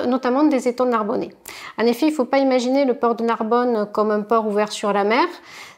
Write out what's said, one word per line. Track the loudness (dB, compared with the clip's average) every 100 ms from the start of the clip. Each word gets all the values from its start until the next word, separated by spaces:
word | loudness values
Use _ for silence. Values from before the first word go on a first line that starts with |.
| 2
notamment | 0 0 2
des | 2 2 0
étangs | 0 0
narbonnais. | 0 -2 -4 -6 -12 -20 -18 -16 -2
En |
effet, | 0 2 0
il |
ne |
faut | 0
pas | 0 2
imaginer | 2 2 2 0 0
le |
port | 0 0
de | 0
Narbonne | -2 -2 0 0 0 -2 -2
comme | -2 0
un | 0
port | 2 0 2
ouvert | -2 -2
sur | -4 -2
la | 0
mer. | 2 2 0 -4 -20 -20 -20